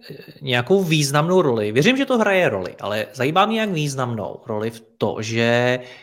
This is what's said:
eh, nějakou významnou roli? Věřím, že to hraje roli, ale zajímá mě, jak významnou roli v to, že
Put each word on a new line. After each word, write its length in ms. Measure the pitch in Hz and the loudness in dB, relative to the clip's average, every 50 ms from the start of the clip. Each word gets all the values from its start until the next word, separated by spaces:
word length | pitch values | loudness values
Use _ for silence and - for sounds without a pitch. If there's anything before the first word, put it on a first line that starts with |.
| - - | -20 -18
eh, 40 | 151 - - - - - | -18 -18 -18 -20 -18 -10
nějakou 420 | 143 131 123 123 120 - 185 196 190 | -4 0 0 0 2 2 2 2 2
významnou 580 | 160 160 156 143 135 139 147 151 170 185 185 | 2 0 0 0 2 2 2 2 4 4 4
roli? 300 | 170 139 120 113 104 104 | 4 2 2 0 0 0
Věřím, 260 | 107 127 156 226 262 | 2 2 4 4 2
že 80 | 269 277 | 2 0
to 120 | 269 254 | 0 2
hraje 320 | 226 214 202 196 185 175 139 | 2 2 2 2 2 2 2
roli, 260 | 107 95 90 - - - | 0 -2 -4 -6 -10 -8
ale 280 | - 101 104 110 104 - - | -6 -4 -4 -4 -4 -6 -4
zajímá 320 | - 120 143 160 185 202 | -2 -2 0 2 2 2
mě, 140 | 214 226 220 | 2 2 -2
jak 120 | 220 208 | -2 -2
významnou 720 | 185 156 151 143 135 135 127 120 117 107 95 - - - - | -2 -2 -4 -4 -4 -4 -4 -4 -4 -4 -6 -8 -8 -10 -8
roli 240 | - 110 107 107 113 | -6 -6 -4 -4 -6
v 80 | 113 - - _ _ | -6 -10 -18 _ _
to, 200 | - 117 107 - - | -4 -2 -2 -2 -2
že 600 | 110 107 113 117 117 117 120 120 120 123 127 127 123 - - - | -4 -4 -2 0 2 2 2 2 2 2 0 -2 -4 -10 -20 -20